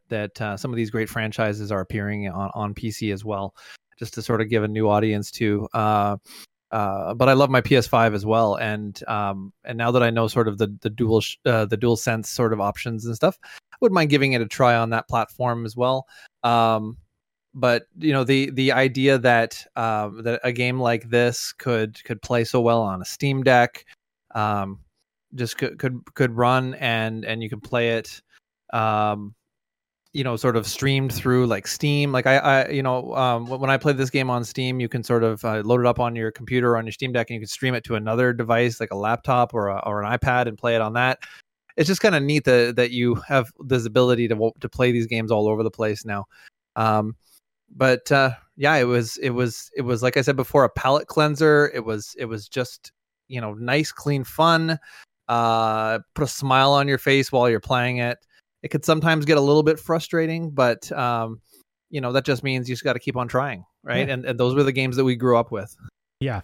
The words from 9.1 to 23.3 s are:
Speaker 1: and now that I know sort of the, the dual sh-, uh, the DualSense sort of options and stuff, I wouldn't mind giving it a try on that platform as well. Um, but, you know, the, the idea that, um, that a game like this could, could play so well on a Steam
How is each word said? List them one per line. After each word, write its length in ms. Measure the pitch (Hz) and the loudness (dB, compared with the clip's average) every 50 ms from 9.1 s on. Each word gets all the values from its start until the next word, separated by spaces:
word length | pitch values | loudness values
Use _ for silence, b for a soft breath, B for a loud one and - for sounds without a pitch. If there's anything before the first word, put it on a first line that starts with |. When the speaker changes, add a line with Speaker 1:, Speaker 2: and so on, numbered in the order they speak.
| 117 104 104 98 98 98 95 98 - _ _ | -4 -4 -4 -4 -6 -6 -10 -14 -18 _ _
Speaker 1:
and 140 | - 120 113 | -12 -6 -2
now 120 | 117 120 | 0 2
that 120 | 123 127 120 | 4 4 4
I 80 | 117 | 4
know 180 | 113 117 113 107 | 2 2 0 0
sort 180 | - 123 117 | 2 0 0
of 120 | 110 104 101 | 0 0 0
the, 180 | 113 101 101 95 - | -2 -2 -2 -6 -8
the 80 | 110 | -8
dual 320 | 104 - 123 110 113 110 101 | -4 -2 0 2 2 2 2
sh-, 160 | - - - _ | 0 -6 -4 _
uh, 180 | 127 120 113 110 | 0 2 2 0
the 140 | 98 113 104 | 0 -2 0
DualSense 480 | 117 120 117 110 - 127 113 110 110 | 2 2 2 2 0 -4 -4 -4 -6
sort 260 | - - - 123 110 110 | -8 -4 -2 -2 0 0
of 80 | 104 | 0
options 440 | 98 101 104 - - 127 117 110 113 | -2 -2 -4 -4 -8 -8 -8 -8 -8
and 100 | 117 117 | -8 -4
stuff, 220 | - - 175 190 - _ | 0 0 0 0 -2 _
I 340 | - - - _ _ - - | -20 -20 -20 _ _ -6 0
wouldn't 140 | - - 185 | 2 2 4
mind 160 | 175 160 147 | 4 4 4
giving 220 | 143 143 135 135 131 | 4 4 4 2 2
it 80 | 120 113 | 0 -2
a 40 | |
try 300 | 104 - - 135 123 120 | -2 0 2 4 4 4
on 140 | 117 113 113 | 4 2 0
that 180 | 113 113 - - | -2 -4 -4 -2
platform 560 | 131 117 110 - - - 127 123 117 117 117 | -2 -2 -2 -2 -4 -4 -2 -2 -2 -4 -6
as 120 | 110 107 | -10 -4
well. 300 | 120 123 127 131 - - B B B B B _ _ - | -2 0 0 0 -2 -4 B B B B B _ _ -2
Um, 540 | 120 120 117 117 113 110 110 107 107 120 - - _ _ _ _ _ _ _ _ _ _ | 2 2 4 4 4 2 0 -2 -6 -10 -14 -20 _ _ _ _ _ _ _ _ _ _
but, 340 | 135 123 123 120 117 - _ _ 175 | -2 0 2 2 0 -2 _ _ -4
you 140 | 160 156 139 | -2 0 2
know, 100 | 135 131 | 2 2
the, 280 | 120 139 135 135 139 | 2 2 2 2 0
the 200 | 135 127 131 135 | -2 0 0 2
idea 480 | 127 127 131 135 120 131 131 139 135 131 | 2 2 2 2 2 2 4 4 4 4
that, 480 | 117 127 120 117 113 110 - - - - _ | 4 4 4 4 4 2 -4 -12 -18 -12 _
um, 480 | 123 113 113 110 107 104 104 98 113 110 | -4 -2 -2 -2 -2 -4 -6 -8 -8 -4
that 160 | 117 117 123 - | -4 -4 -2 -2
a 80 | 127 123 | -4 -2
game 260 | 123 123 123 127 131 | -2 -2 -2 -2 0
like 320 | 127 120 120 113 - 117 | 0 0 0 -2 -2 0
this 420 | 117 120 120 120 117 - - - - | 2 2 2 2 0 -2 -8 -10 -12
could, 480 | - - 131 120 113 110 107 110 - - | -10 -4 -2 -2 -2 -2 -4 -6 -14 -12
could 180 | - 120 101 - | -10 -10 -10 -6
play 220 | - 123 120 117 | -2 -2 0 0
so 160 | - - 127 | 0 0 2
well 200 | 117 117 117 117 | 2 4 4 2
on 220 | 113 101 95 90 87 | 2 -2 -4 -6 -8
a 20 | |
Steam 380 | - - - - 139 | -12 -8 -4 -4 -2